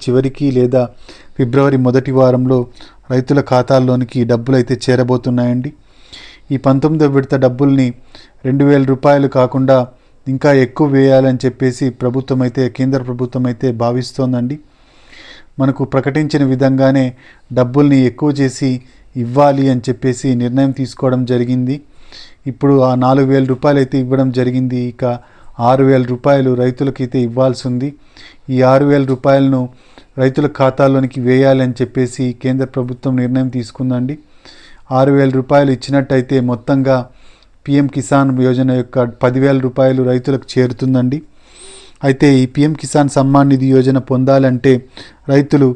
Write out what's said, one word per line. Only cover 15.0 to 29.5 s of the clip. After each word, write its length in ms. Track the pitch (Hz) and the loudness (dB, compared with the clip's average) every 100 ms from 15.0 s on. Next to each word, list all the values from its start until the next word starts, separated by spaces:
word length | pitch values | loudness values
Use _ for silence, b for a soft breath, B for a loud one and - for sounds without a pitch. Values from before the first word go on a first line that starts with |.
| B B B B B - | B B B B B -2
మనకు 240 | 135 135 135 | -2 -2 -2
ప్రకటించిన 480 | 135 143 143 151 147 139 | -2 -2 -2 -2 0 0
విధంగానే 540 | 127 135 135 135 135 127 127 b b _ 123 | 0 0 2 2 2 -2 -6 b b _ -2
డబ్బుల్ని 400 | 123 135 147 139 127 | 0 2 4 4 2
ఎక్కువ 200 | 123 151 139 | 0 -2 0
చేసి 300 | 135 - 135 127 b b b 131 | -4 -2 -4 -4 b b b -10
ఇవ్వాలి 420 | 120 131 143 139 135 | -4 2 2 2 0
అని 120 | 123 123 | 0 -2
చెప్పేసి 400 | 120 131 120 139 120 | -4 -4 -2 -2 -2
నిర్ణయం 320 | 123 127 135 131 | 0 0 -2 -2
తీసుకోవడం 420 | 127 - 131 123 123 | -8 -4 -2 -2 -2
జరిగింది. 460 | 123 120 127 123 143 - B B B B B 139 | -2 0 -2 -2 -6 -10 B B B B B -12
ఇప్పుడు 240 | 117 143 139 127 | -4 2 2 2
ఆ 20 | 127 127 | 2 2
నాలుగు 200 | 135 135 | 2 2
వేల 120 | 135 131 | 0 0
రూపాయలు 260 | 127 147 143 | 0 0 0
అయితే 140 | 131 143 | 0 -2
ఇవ్వడం 260 | 127 135 131 123 | -2 -2 0 -2
జరిగింది. 400 | 127 127 127 123 123 | -2 -2 -4 -4 -6
ఇక 120 | 113 127 123 b b b - 117 | -6 -6 -6 b b b -4 0
ఆరు 140 | 135 135 | 2 4
వేల 140 | 135 123 | 2 0
రూపాయలు 380 | 127 143 139 131 123 | -2 0 2 2 0
రైతులకైతే 560 | 123 127 135 135 127 131 120 | -2 -2 -6 -4 -6 -4 -4
ఇవ్వాల్సి 340 | 117 131 123 127 | 0 -2 -2 -6
ఉంది. 200 | 123 139 143 B B B B - | -6 -6 -10 B B B B -6
ఈ 20 | 127 127 | 0 4
ఆరు 120 | 135 143 | 4 4
వేల 140 | 143 135 | 2 0
రూపాయలను 480 | 127 139 139 135 | -2 2 2 2